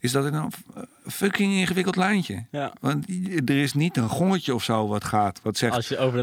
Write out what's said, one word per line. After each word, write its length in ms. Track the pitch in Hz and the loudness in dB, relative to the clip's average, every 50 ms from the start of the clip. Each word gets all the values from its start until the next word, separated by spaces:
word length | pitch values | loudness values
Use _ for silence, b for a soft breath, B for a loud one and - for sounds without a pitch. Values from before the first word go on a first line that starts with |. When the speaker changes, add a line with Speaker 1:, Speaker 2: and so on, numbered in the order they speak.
Speaker 1:
is 120 | - 123 127 | -4 0 0
dat 120 | 139 139 | 0 0
een 260 | 147 147 151 156 - | 0 -2 -4 -4 -6
f-, 120 | - - - - - - - - _ _ - | -8 -10 -16 -18 -16 -16 -16 -16 _ _ -16
fucking 460 | - - - 190 202 196 - 202 196 196 | -14 -8 -2 -2 -2 0 2 0 2 2
ingewikkeld 440 | 190 185 170 185 185 180 196 180 | 2 0 0 0 0 0 0 0
lijntje. 500 | 185 185 196 214 190 165 - 98 95 113 - | 0 0 2 2 0 0 -2 -6 -8 -8 -8
Speaker 2:
Ja. 220 | - 147 139 - - - | -8 -6 -6 -6 -8 -4
Speaker 1:
Want 280 | - 135 147 147 147 - | -2 -2 -2 -2 -2 -4
i-, 280 | - - - - 190 160 131 | -6 -6 -4 -2 -2 -2 2
er 120 | 123 143 139 147 | 2 2 2 2
is 100 | 135 - | 2 2
niet 220 | 143 156 175 - | 2 2 2 2
een 120 | 139 113 107 | 2 0 0
gongetje 460 | - 127 170 190 190 180 - - 127 | 0 2 2 2 2 2 0 0 -2
of 100 | 113 - | -2 0
zo 220 | - 117 110 107 | 0 2 2 2
wat 180 | 104 107 104 - | 2 0 -2 -2
gaat, 360 | - - 107 104 98 92 - - | 0 2 2 2 2 0 -2 -4
wat 140 | 113 101 | -4 -2
zegt, 180 | - 127 117 120 | 2 2 2 2
Speaker 2:
Als 140 | 120 117 - | 2 0 -2
je 100 | 139 - | -2 0
over 180 | 131 127 123 | 2 2 2
dat 40 | 123 | 4